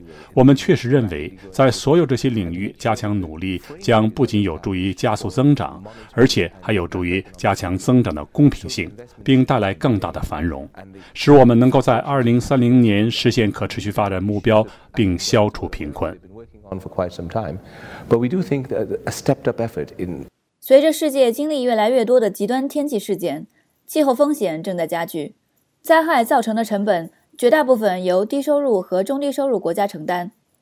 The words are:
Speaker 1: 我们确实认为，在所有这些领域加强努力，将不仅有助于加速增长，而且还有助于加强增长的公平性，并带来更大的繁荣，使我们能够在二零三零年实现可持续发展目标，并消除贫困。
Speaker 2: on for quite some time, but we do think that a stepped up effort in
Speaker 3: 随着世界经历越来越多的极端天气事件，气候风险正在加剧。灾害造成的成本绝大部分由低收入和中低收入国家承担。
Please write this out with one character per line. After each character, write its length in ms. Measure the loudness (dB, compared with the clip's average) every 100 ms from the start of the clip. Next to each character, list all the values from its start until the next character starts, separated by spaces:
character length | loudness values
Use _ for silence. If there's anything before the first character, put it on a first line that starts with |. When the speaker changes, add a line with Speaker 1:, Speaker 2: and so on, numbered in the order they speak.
| -20 -20 -2
Speaker 1:
我 100 | 4
们 100 | 6
确 220 | 6 2 0
实 140 | 2
认 180 | 0 0
为， 240 | -6 -10 -12 -8
在 200 | 2 2
所 260 | 2 2 2
有 80 |
这 100 | 2
些 140 | 0 -2
领 240 | -2 -4
域 220 | -6 -8 -6
加 180 | -4
强 240 | -2 -2 -4
努 200 | -6 -8
力， 240 | -6 -6 -10 -8
将 300 | 2 2 2
不 160 | 0 0
仅 160 | 0
有 160 | -2 -4
助 160 | -6
于 180 | -4 -4
加 240 | -2 -4 -4
速 140 | -4
增 260 | 0 2 2
长， 260 | -2 -10 -18 -20 -8
而 140 | 2 2
且 260 | 2 -4 -6
还 140 | -4
有 120 | -4 -2
助 160 | -4
于 220 | -4 -4 -6
加 200 | -4 -2
强 240 | -2 -4 -4
增 240 | 2 2
长 120 | 2
的 80 | -4 -6
公 240 | 2 2
平 180 | 2 -6
性， 220 | -8 -8 -12 -20 -8
并 180 | 2 2
带 160 | 2 0
来 140 | -2
更 260 | -2 -2 0
大 140 | -2
的 80 | -6
繁 240 | -8 -6
荣， 240 | -6 -6 -12 -20 -20 -20 -20
使 180 | -2 6
我 140 | 8 8
们 120 | 6
能 120 | 6
够 100 | 4
在 160 | 2 0
二 220 | 0 0
零 180 | 2 0
三 220 | 2 2
零 220 | 4 4
年 280 | 4 2 0
实 200 | 0 0
现 200 | 2 0
可 160 | -2 -8
持 140 | -6
续 100 | -6
发 200 | -2 -2
展 120 | -2
目 160 | -4 -2
标， 280 | 2 2 2 -8 _
并 260 | -2 0 0
消 300 | 0 2 2
除 180 | -2 -10
贫 240 | -8 -10
困。 220 | -8 -8 -8 -20 -20 -20 -20 -12
Speaker 2:
on 80 | -12
for 80 | -8
quite 220 | -4 -4
some 180 | -6 -8
time, 300 | -6 -6 -10 -14 -20 -18 -18 0
but 100 | 0
we 100 | 2
do 140 | -2
think 220 | -2 -4 -4
that 300 | -6 -4 -6
a 60 | -8
stepped 360 | -4 -4 -2 -2
up 140 | -4
effort 280 | -6 -8 -10 -10
in 300 | -10 -10 -14 _ _ _
Speaker 3:
随 220 | 4 4
着 100 | 4
世 180 | 0 -2
界 220 | 0 0
经 160 | 0 -4
历 140 | -2
越 120 | 0
来 140 | 0 2
越 160 | 0
多 160 | 2 2
的 100 | 2
极 160 | -2 -2
端 220 | -2 -2
天 180 | -4 -4
气 120 | -4
事 180 | -4 -4
件， 300 | -4 -6 -12 _ _ _ -6
气 160 | 0
候 120 | 0
风 180 | 2 0
险 300 | 0 -4 -4
正 140 | -6 -6
在 100 | -4
加 180 | -4
剧。 300 | -6 -8 -10 -14 _ _ _ _
灾 220 | 2 4
害 180 | 4 0
造 180 | 2 0
成 140 | 0
的 100 | -4
成 200 | -2 -2
本 260 | 0 0 -4 _ _ -2
绝 140 | 2
大 140 | 4
部 100 | 4 2
分 280 | 2 0
由 200 | 0 0
低 160 | 0 -2
收 200 | 0 0
入 200 | 2 0
和 220 | 0 -2
中 180 | -2 -2
低 120 | -4
收 160 | -2 -2
入 100 | -2
国 160 | -2
家 120 | -2 -4
承 200 | -4 -6
担。 240 | -6 -6 -14 _ _